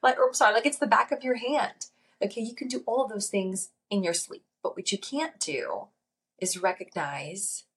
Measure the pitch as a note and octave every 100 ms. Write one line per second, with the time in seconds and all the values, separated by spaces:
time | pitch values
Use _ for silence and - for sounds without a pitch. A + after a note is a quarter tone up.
0 | C4 B3+ B3+ - A3 G#3+ C4 - C4 A3
1 | F4 C#4 B3+ B3 A#3+ D4 - - - _
2 | _ _ G3+ A#3 A3+ A#3+ B3+ B3+ - A#3+
3 | C4 G#3+ G3+ G3+ F#3+ F#3+ - _ _ G3+
4 | F3+ E3+ - - _ _ F#3 - F3+ G3
5 | - C#4 D#4 - - C3+ - F#2+ - _
6 | _ _ _ _ F3+ F#3 F#3 F3+ F#3 -
7 | D3 C#3+ C#3+ F#3+ G#3 - -